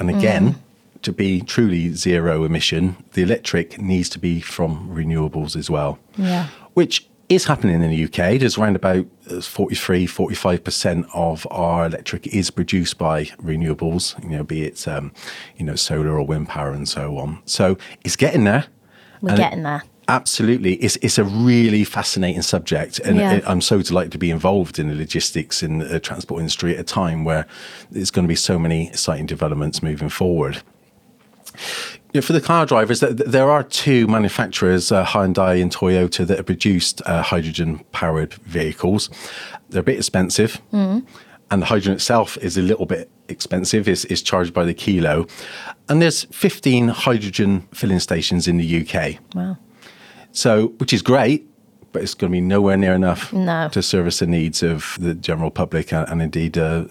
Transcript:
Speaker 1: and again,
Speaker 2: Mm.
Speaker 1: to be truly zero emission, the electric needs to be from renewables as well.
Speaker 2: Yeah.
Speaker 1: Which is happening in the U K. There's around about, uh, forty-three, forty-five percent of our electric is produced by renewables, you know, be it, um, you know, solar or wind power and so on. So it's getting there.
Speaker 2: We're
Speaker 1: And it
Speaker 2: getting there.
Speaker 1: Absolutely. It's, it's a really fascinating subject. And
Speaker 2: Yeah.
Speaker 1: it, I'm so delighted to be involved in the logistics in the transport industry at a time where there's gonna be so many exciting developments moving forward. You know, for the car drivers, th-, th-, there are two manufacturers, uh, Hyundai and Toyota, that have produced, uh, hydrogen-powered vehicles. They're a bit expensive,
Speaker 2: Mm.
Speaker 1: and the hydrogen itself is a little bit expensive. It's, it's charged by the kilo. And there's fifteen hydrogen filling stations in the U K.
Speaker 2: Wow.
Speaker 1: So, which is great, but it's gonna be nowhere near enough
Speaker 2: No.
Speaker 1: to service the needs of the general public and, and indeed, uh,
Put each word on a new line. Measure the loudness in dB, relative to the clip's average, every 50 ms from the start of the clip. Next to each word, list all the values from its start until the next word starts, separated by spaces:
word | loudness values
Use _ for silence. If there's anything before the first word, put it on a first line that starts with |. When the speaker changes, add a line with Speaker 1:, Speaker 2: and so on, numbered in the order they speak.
Speaker 1:
and | -2 0
again, | 2 2 2 4 4 4 4 2 2
Speaker 2:
Mm. | 0 -6 _ _ _ _ _ _ -10 -8
Speaker 1:
to | -6 -2
be | -2 0 0 0 -2
truly | -2 -2 0 2 2 2 2 2 0 -2 -2
zero | -2 0 2 2 2 2 2 0 0 0
emission, | 0 0 0 0 0 0 0 0 0 -2 -4 -14 _ -2
the | 0 2
electric | 2 2 0 -2 -2 -2 -2 -2 -2 -6 -8
needs | -2 0 0 0 0 -2
to | -6 -4
be | -2 -2 -2 -2
from | -4 -8 -6 -4 -2 -2 -2 -4 -8 -8 -6
renewables | -4 -2 -2 0 0 -2 -2 -4 -6 -6 -6 -6
as | -8 -6 -4
well. | -2 -2 -2 -4 -6 -8 _ _ -6
Speaker 2:
Yeah. | -4 -2 0 0 -2 -4 -6 -10 -16 -18 -4 2
Speaker 1:
Which | 2 2 2 0 -4 -6 _ _ _ _ 2
is | 2 2 4
happening | 2 -2 2 2 2 2 4
in | 2 2
the | 2
U | 0 -2 -2
K. | -2 0 2 2 2 4
There's | 2 0 0 2
around | 2 2 2
about, | 2 2 2 2 2 0 -2 _ _ _ -12
uh, | -10 -10
forty-three, | -10 -10 -4 -2 -2 -2 -2 -6 -2 0 2 2 2
forty-five | 0 0 -2 -2 -2 -2 -2 0 0 0 0 -2
percent | -4 -6 -2 0 0 0 0 -4 -4 -4
of | -2 -2 -2 -2 -4 -8 -8 -6
our | -2 0 0 0 0 0
electric | -2 -2 -6 -8 -8 -10 -8 -8
is | -4 -2 -2 -2 -2
produced | -2 -4 -4 0 0 0 0 0 -4 -2
by | -2 0 0 -2 -2 -6 -10 -12
renewables, | -6 -4 -4 -2 -2 -2 -2 -2 -4 -2 -2 -2 -4 -4 -8 -10 -10
you | -8
know, | -6 -6 -6
be | -6 -6 -6 -6
it, | -6 -8 -8 -8 -8
um, | -6 -6 -8 -10 -14 -16 -18 -16 -16 -16 -18 -20 -12
you | -8 -8
know, | -6 -4
solar | -4 -4 -2 -2 -2 0 0 0 -2
or | -2
wind | -2 -2 -4 -4 -6
power | -6 -6 -6 -6 -6
and | -6 -6 -6
so | -6 -6 -6 -6 -6 -6
on. | -6 -8 -8 -10 -8
So | -8 -2 2 2 2 2 0 -4 -18 -20 -10 -6
it's | -6 -2
getting | 0 0 2 4 4 4
there. | 4 4 2 0 -2 _ _ _ _ _ -20 -20 -20 -16 -6
Speaker 2:
We're | -2 0
Speaker 1:
And | 2 2
it | 2
Speaker 2:
getting | 0 0 -4 -6
there. | -4 -6 -6 -8 -12 _ _ -2 0
Speaker 1:
Absolutely. | 0 0 0 -2 -2 0 2 2 2 4 4 0 0
It's, | 2 2 0 0 2 0
it's | 0 2 2
a | 2
really | 2 2 2 4 6 6 6 6 6 4 4 2
fascinating | 2 0 -4 -4 -2 -2 0 0 0 0 -2 -2
subject. | 0 -2 -2 0 0 -2 -2 -2 -4 -8 -6
And | 0 2 4 4
Speaker 2:
Yeah. | 4 4 4
Speaker 1:
it, | 2 2
I'm | 2 0 0
so | 2 2 2 2
delighted | 2 2 0 0 0 -2 -4
to | -2
be | 0 0 0
involved | 2 2 2 2 2 0 0 -4 -4
in | -4 -4
the | -2
logistics | -4 -6 -4 -2 -2 -2 -2 -4 -4 -6 -4 -6 -4 -4
in | -2 -2 -4
the | -4 -2 -4 -4
transport | -4 -6 -10 -10 -8 -8 -6 -6
industry | -4 -4 -4 -2 -2 -2 -2
at | -2
a | -4
time | -6 -2 -2 0 0 0 -2 0
where | 0 0 -2 -2 -6 -12 -20 -20 -18 -18 -20 -20 -12 -8
there's | -6 -6 -2
gonna | 0 0 2
be | 2 2
so | 0 0 0 0 2
many | 2 0 0 0 -2 -4
exciting | -4 -6 -4 -2 -2 -4 -4
developments | -8 -6 -4 -2 -2 -2 -2 -4 -4 -4 -4 -4
moving | -4 -4 -4 -6 -6
forward. | -4 -2 0 0 2 2 0 -2 -4 -8 -12 _ _ _ _ _ _ _ _ _ _ _ _ _ _ _ -20 -20 -18 -14 -12 -10 -10 -10 -10 -12 -14 -18 _ _ -2
You | -2
know, | 0
for | 2 0
the | 0
car | 2 2 2 2 4
drivers, | 4 4 4 4 4 2 2
th-, | 2 0 2
th-, | 0 -2 2
there | 4 4 6 6
are | 4 2 2
two | 0 -4 -2 2 4 4 6 6 4
manufacturers, | 4 4 2 2 0 0 -4 -2 -2 0 2 4 4 4 2 2
uh, | 2 2 2
Hyundai | 2 2 2 2 2 2 2 4 4 4 4 2
and | 0 0
Toyota, | 0 2 2 4 4 4 2 0 -2 0
that | 0 0 0
have | 0
produced, | -2 -2 0 2 2 2 2 2 -2 -4 -6 -4
uh, | -2 -2 -2 0
hydrogen-powered | 0 0 -2 -2 -2 -4 -4 -2 -2 -4 -6 -8 _ -8 -4 -2 -2 0 0 -2 -4 -8 -14 -16
vehicles. | -8 -4 -4 -4 -4 -4 -2 -2 0 0 0 -2 -4 -10 -14 -16 -16 -14 -14 -16 -16 -18 -20 _ -6
They're | -4 -2
a | 0
bit | 0 0
expensive, | 0 -2 -2 0 0 0 2 2 2 2 0 0 -6 -12 -4 -2
Speaker 2:
Mm. | -2 0 0 0 -2 -4 -6 -16 -20 -20 -20 -20 -20 _ -2
Speaker 1:
and | 0 0 0
the |
hydrogen | 2 0 0 2 2 0
itself | 0 0 2 2 2 2 0 -4 -8
is | -6 -4 -2
a | 0 2
little | 2 2 0 0
bit | -4 -4 -6 -6 -10 _ _ _ -14
expensive. | -12 -10 -8 -4 -4 -2 -2 0 0 0 2
It's, | 2 0 0 0
it's | 0 -2 0 -2
charged | 0 0 0 0 0 0
by | 0 0
the | 0 0
kilo. | -2 0 0 2 2 2 2 2 0 -2 -4 -6 -16 -16 -16 -14 -14 -14 -16 -18 _ _ 0
And | 4 4 4
there's | 4 2 0 -6 -8 -10
fifteen | 0 0 0 0 2 0 2 4 4 4 4
hydrogen | 2 0 0 0 0 0 0 -4 -2 0 2 2 2 0 -2 -6 -10
filling | -4 0 0 2 2
stations | 0 0 -2 -2 0 0 0 0 2 2
in | 2
the | 2 2
U | 2 0 0 -2
K. | -2 -4 -2 -2 -4 -6 -8 -16 _ -6
Speaker 2:
Wow. | -6 -4 -4 -6 -8 _ _ _ _ -20 -20 -20 -20 -20 -20 -20 -20 -20 _ -6
Speaker 1:
So, | 0 2 4 4 4 4 2 0 -2
which | -2 0 0
is | 0 4
great, | 4 4 6 6 4 2 0 -2 -8 _ _ _ _ _ _ -20 _ -8
but | -6 -6
it's | -6 -4
gonna | -2 -2 0 2
be | 2
nowhere | 2 4 4 4 6 6 4
near | 4 4 4 4
enough | 4 4 2 2 0 -4 -6 -4
Speaker 2:
No. | -2 -2 0 0 -2 -2 -2 -2
Speaker 1:
to | -2 -2
service | 0 0 0 0 0 0 0
the | 0
needs | 2 2 2 2 0 -2 0 0
of | 0 -2 -2 -6 -8 -8 -4
the | -4 -4 -4
general | -4 -4 -4 -2 -2 -2 -4
public | -2 -2 -4 -2 -2 -4 -4 -2 -2
and, | -2 -2 -2
and | -2 -2 -2
indeed, | -2 -2 -2 -2 -2 0 0
uh, | 0 0 0 -2 -4 -6